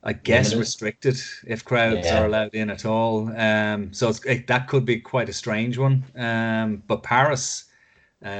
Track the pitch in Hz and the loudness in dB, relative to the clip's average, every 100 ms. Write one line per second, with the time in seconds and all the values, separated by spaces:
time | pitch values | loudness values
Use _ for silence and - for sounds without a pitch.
0 | - 107 - - - 113 110 - 107 - | -6 -6 2 4 4 2 -2 -4 -6 -2
1 | 139 127 - - - 113 - 120 113 110 | 0 0 -6 -14 -10 -10 0 2 2 2
2 | - 110 107 107 107 107 107 98 113 110 | 2 2 2 2 -2 -4 -4 -4 -2 2
3 | 113 110 110 113 110 107 107 104 95 - | 2 0 -2 0 2 2 2 -2 -6 -2
4 | 117 110 - 117 - 123 131 139 127 117 | -2 0 -2 -2 0 0 2 0 2 -2
5 | - 127 117 - - 107 117 123 135 135 | 0 -2 -2 -6 -4 -2 -2 0 2 2
6 | 131 - 120 113 113 113 110 196 - - | 0 -8 -4 -2 0 0 -2 -4 -4 -4
7 | - - - 135 - - - _ _ _ | 2 2 2 0 -4 -10 -14 _ _ _
8 | _ _ 101 101 | _ _ -10 -8